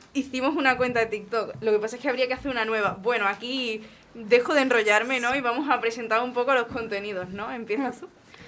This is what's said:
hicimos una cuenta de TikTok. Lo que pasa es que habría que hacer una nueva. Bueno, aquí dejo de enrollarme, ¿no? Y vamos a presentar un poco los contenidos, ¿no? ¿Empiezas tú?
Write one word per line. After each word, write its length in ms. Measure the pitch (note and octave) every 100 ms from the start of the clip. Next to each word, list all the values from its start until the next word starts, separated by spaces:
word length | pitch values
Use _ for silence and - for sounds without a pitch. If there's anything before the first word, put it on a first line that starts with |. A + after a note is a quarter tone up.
| -
hicimos 420 | C#4 C4 B3+ C4
una 220 | D#4+ C4+ B3
cuenta 240 | B3 A#3+
de 60 | A3+
TikTok. 480 | G#3+ F#3+ A3+ G3 -
Lo 100 | A3
que 60 | G#3+
pasa 180 | A3 B3
es 60 |
que 80 | C#4+
habría 160 | B3 B3+
que 60 |
hacer 160 | B3+ C#4+
una 160 | B3 A3
nueva. 320 | A3 G3+ F3+
Bueno, 260 | G3+ A#3 G3
aquí 560 | G3 A#3+ C4 A#3+ A3 A3 - -
dejo 400 | A#3 G#3+ A#3+ A#3+
de 80 | D4+
enrollarme, 600 | C4 A#3+ G#3+ G#3 A#3 C4
¿no? 140 | A#3+
Y 60 | C#4
vamos 300 | B3 A#3+ C#4+
a 100 | B3
presentar 400 | A3+ A#3 A3+ A3+
un 120 | B3
poco 180 | A#3+ B3
los 140 | C4 A#3
contenidos, 640 | B3 A3+ G3+ G3+ F#3+ F3+
¿no? 200 | G3 G#3+
¿Empiezas 500 | B3+ G3 G#3+ B3+ A#3+
tú? 80 | F4+ - - -